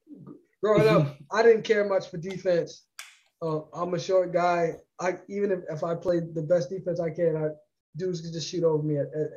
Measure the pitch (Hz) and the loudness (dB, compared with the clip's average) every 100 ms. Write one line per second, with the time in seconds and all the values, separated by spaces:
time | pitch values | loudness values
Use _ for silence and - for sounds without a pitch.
0 | - 294 - - _ - 208 208 220 202 | -20 -20 -20 -20 _ -4 2 6 6 6
1 | 143 - - 202 233 220 214 208 202 190 | 2 -2 -6 4 6 6 4 2 2 0
2 | - 170 185 180 185 170 - - _ - | -2 -10 -10 -4 0 0 0 -8 _ -20
3 | - _ _ - 165 151 - 160 180 170 | -20 _ _ -10 -6 -6 -6 -8 -4 -4
4 | - 185 175 170 175 175 165 151 _ - | 0 2 2 2 2 2 0 -4 _ -6
5 | 175 180 - 202 202 185 180 156 170 170 | -4 -4 -6 -2 -2 -2 -4 -6 -4 -4
6 | 185 170 165 165 151 175 - 185 180 175 | 0 0 -2 -6 0 0 0 -6 -6 -4
7 | 165 175 165 156 151 151 _ _ _ 156 | -4 0 0 0 -4 -6 _ _ _ -8
8 | 185 170 165 165 151 180 165 151 151 143 | -6 -6 -8 -10 -8 0 0 2 0 -2
9 | 135 151 151 | -4 -4 -6